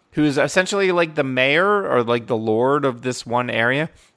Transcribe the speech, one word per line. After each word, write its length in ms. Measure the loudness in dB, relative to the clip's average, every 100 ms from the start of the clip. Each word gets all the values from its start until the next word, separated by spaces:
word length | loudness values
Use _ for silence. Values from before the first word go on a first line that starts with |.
| _ -2
who's 220 | 0 2
essentially, 540 | 0 0 0 0 0
like, 240 | 0 0 -2
the 80 |
mayor 640 | -2 2 2 2 2 0 0
or, 160 | 0
like, 240 | 2 -2 -2
the 80 | -4
lord 460 | 0 2 2 2 0
of 180 | -4
this 220 | -6 -8 -4
one 240 | -4 -2
area. 400 | 0 0 0 -4 -8 _